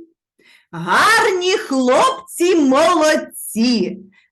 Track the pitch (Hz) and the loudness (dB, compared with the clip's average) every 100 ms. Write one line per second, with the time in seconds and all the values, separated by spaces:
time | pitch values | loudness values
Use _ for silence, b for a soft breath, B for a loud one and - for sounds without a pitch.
0 | - _ _ _ b b b 165 175 202 | -18 _ _ _ b b b -10 -2 2
1 | 330 440 440 370 359 381 - 269 247 269 | 2 2 2 0 -2 -2 -2 -2 2 2
2 | 523 523 - - 349 370 277 269 330 339 | 2 -2 -10 -4 0 2 2 2 2 2
3 | 302 311 - - - 214 240 233 180 - | 2 0 -4 -16 -10 -2 0 0 -2 -8
4 | - b b | -18 b b